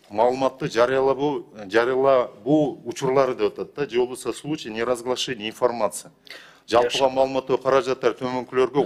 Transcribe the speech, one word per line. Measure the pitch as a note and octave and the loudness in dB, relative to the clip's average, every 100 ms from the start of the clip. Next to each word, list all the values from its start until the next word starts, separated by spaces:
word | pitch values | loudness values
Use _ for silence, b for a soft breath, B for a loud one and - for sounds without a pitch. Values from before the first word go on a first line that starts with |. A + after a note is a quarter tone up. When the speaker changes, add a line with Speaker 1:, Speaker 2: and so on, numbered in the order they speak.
| _ | _
Speaker 1:
маалыматты | G#2 A#2+ C3 C3 - - | 0 2 2 -2 -2 -4
жарыялабуу, | A2 B2 C3+ C3+ C3 D3 C3 - G#2 G2+ | 2 2 4 2 2 -2 -4 -8 -16 -2
жарыялабуу | G#2+ B2 C3 C3+ C3 A2 - A2 D#3 C#3+ A2 A#2+ | 0 2 2 4 4 2 -4 0 2 2 -4 -10
учурлары | A2+ C3+ C3 C3 | -6 0 2 2
деп | A2 G2+ - | 0 -2 -2
атат | F#2+ | -10
да, | - C#3 | -8 -4
же | A#2 | -2
болбосо | B2 B2 A#2+ | -2 -4 -8
случай | A2 C#3+ D#3 A#2 | -8 -8 -8 -8
неразглашения | A2 A#2 A#2+ A#2+ B2 - A#2 G#2+ | -4 -2 -2 -4 -4 -4 -6 -8
информации. | G#2 B2 A#2+ G2+ - - - B B B B - | -2 -2 0 -4 -4 -14 -20 B B B B 0
Жалпыга | A#2 A#2+ B2+ C3+ | 2 2 2 0
Speaker 2:
Жаш- | |
Speaker 1:
маалыматтоо | C3 C3+ C3+ C3 B2+ | 2 0 0 -2 -2
каражаттар | C3 C3+ B2 B2+ A#2+ | 2 2 2 -2 -2
төмөнкүлөргө | A2 B2+ B2+ B2 B2+ B2+ C#3 | -2 -4 -6 -4 0 0 0